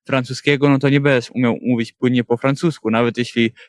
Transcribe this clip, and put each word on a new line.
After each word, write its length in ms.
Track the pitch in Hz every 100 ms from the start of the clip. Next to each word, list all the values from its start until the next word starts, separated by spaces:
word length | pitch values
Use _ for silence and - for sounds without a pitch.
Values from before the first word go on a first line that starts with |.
| -
francuskiego, 640 | 135 123 127 143 143 143
no 100 | 135
to 100 | 139
nie 120 | 143
będziesz 300 | 143 131 -
umiał 280 | - 123 -
mówić 300 | 123 120 113
płynnie 320 | - 127 123
po 120 | 113 120
francusku, 540 | 135 143 170 - 110
nawet 280 | 113 120 120
jeśli 320 | 120 120 113 -